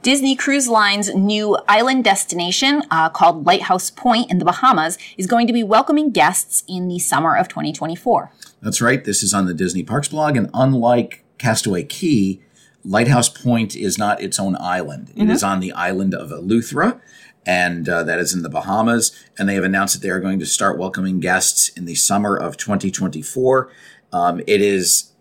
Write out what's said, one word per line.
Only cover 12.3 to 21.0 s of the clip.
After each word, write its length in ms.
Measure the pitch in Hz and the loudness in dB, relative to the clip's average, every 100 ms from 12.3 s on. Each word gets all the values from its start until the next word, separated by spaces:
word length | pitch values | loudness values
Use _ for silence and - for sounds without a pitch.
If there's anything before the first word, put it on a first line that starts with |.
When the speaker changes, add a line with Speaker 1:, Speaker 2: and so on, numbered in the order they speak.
| 92 _ _ _ _ | -2 _ _ _ _
Speaker 2:
Lighthouse 440 | 98 104 120 123 120 | -2 0 4 4 2
Point 460 | - 127 117 107 | -2 0 0 0
is 240 | - 98 92 | -4 -4 -2
not 240 | 104 101 | -2 -2
its 160 | 95 - | -4 -4
own 180 | 98 90 | -4 -4
island. 500 | 87 90 78 71 - | -4 -4 -4 -10 -14
It 120 | - | 0
Speaker 1:
Mm-hmm. 80 | 214 | 2
Speaker 2:
is 100 | - | 2
on 160 | 98 95 | 0 -2
the 140 | 92 | -4
island 420 | - 90 95 98 | -4 -4 -2 -2
of 160 | - - | -4 -10
Eleuthera, 720 | 76 87 117 117 139 202 247 - - - _ | -10 0 0 0 -2 -2 -2 -14 -20 -20 _
and, 440 | - 90 87 85 80 | -2 0 0 -2 -2
uh, 160 | 85 | -2
that 160 | 82 82 | -2 -2
is 120 | 82 | -2
in 100 | 90 | -4
the 60 | 80 | -4
Bahamas. 600 | 76 90 101 113 117 110 - - - | -6 -2 0 2 2 -2 -6 -20 -4
And 120 | 98 | -2
they 80 | 98 | 0
have 80 | |
announced 300 | 92 98 98 | 0 0 0
that 120 | - 98 | -2 -4
they 40 | |
are 100 | 92 | -4
going 180 | 95 98 | -2 -4
to 80 | 80 | -4
start 320 | - 98 - | -2 -2 -2
welcoming 400 | 92 92 | -6 -4